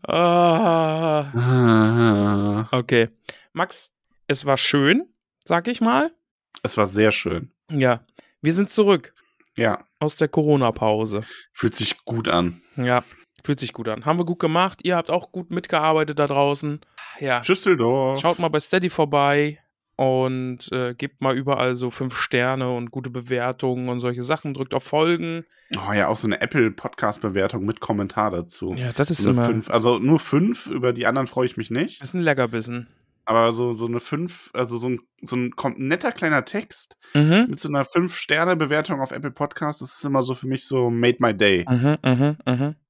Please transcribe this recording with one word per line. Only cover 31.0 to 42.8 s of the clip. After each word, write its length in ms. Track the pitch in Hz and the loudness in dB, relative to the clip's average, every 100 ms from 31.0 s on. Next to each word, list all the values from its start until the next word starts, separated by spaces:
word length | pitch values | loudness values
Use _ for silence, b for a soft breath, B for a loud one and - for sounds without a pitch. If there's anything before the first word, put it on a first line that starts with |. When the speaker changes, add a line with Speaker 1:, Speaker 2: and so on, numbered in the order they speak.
| 113 | 0
Speaker 2:
anderen 200 | 131 127 | 0 -2
freue 180 | - 127 | -2 -2
ich 100 | - | -2
mich 140 | 110 | -4
nicht. 320 | 120 170 - | -4 -4 -6
Speaker 1:
Ist 100 | 131 | -8
ein 60 | 180 | -2
Leckerbissen. 680 | 165 135 120 113 113 120 123 _ _ _ - | 0 2 0 -2 -6 -10 -12 _ _ _ 0
Speaker 2:
Aber 240 | 113 117 | 4 4
so, 200 | 113 123 | 2 -2
so 120 | 113 117 | -2 -4
eine 120 | 120 | -4
fünf, 520 | - 147 175 175 - | -4 -6 -6 -10 -10
also 220 | - 120 120 | -6 -4 -4
so 120 | 123 | -4
ein, 100 | 120 _ _ | -6 _ _
so 120 | - | -6
ein 160 | 127 123 | -4 -4
kom-, 200 | - 135 - | -4 -6 -4
netter 340 | 131 165 247 | -4 -2 -4
kleiner 320 | - 165 147 | -4 0 0
Text 520 | - 202 - - - _ b | -2 -8 -8 -16 -16 _ b
Speaker 1:
Mhm. 320 | 147 151 185 240 | 4 6 6 4
Speaker 2:
mit 100 | 139 | -2
so 100 | 156 | -4
einer 160 | 143 | -2
fünf-Sterne-Bewertung 1160 | 135 170 180 - - 151 170 175 127 151 147 143 | 0 0 -2 -6 -2 0 2 2 2 0 0 -4
auf 100 | 131 | -4
Apple 200 | 131 143 | -6 -10
Podcast, 480 | 127 147 - 151 147 | -6 -6 -4 -6 -6
das 160 | 127 - | -10 -8
ist 80 | |
immer 180 | 143 139 | -2 0
so 120 | 127 | 0
für 120 | 123 131 | -4 -4
mich 180 | 131 - | -6 -2
so 240 | 135 120 | 0 0
made 260 | 117 120 120 | 4 2 4
my 140 | 117 101 | 0 4
day. 280 | 101 92 87 | 4 4 2
Speaker 1:
Mhm, 280 | 123 135 151 | 2 2 2
mhm, 320 | 131 123 143 156 - | 2 2 2 0 -2
mhm. 280 | 127 143 151 | -2 -2 -6